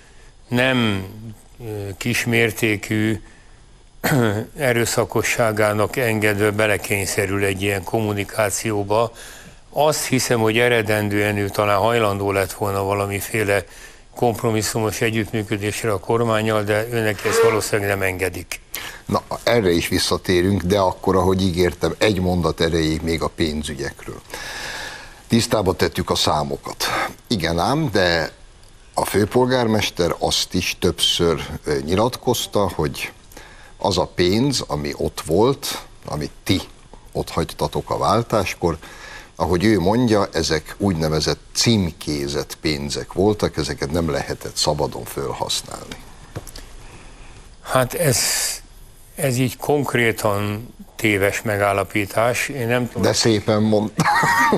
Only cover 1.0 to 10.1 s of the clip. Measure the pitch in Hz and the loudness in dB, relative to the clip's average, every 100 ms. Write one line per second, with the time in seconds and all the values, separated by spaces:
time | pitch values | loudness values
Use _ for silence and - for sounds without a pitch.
1 | 95 107 113 107 - - 117 107 101 95 | -6 -12 -16 -16 -20 -16 -10 -8 -8 -6
2 | 120 113 120 117 117 104 113 104 - 107 | -4 -2 0 2 2 2 0 0 -2 0
3 | 110 101 - - - - - - - - | 0 -2 -8 -20 -20 -20 -20 -20 -20 -8
4 | - 147 113 101 113 170 135 120 113 - | 0 2 4 0 -6 -4 0 2 2 0
5 | 107 117 - - 113 107 107 104 101 - | 0 0 0 2 0 2 2 2 0 0
6 | 117 110 107 101 107 101 110 98 - 101 | 0 2 2 4 2 2 2 2 0 -2
7 | 95 - 98 98 98 95 101 98 - 117 | -2 -2 0 0 0 0 -2 -2 -2 -2
8 | 107 101 95 - 104 - 113 104 98 104 | 0 -2 -4 -2 -2 0 -2 -2 0 0
9 | 117 - - - - - - - 151 147 | 0 -4 -20 -20 -20 -20 -10 0 2 2
10 | - | 0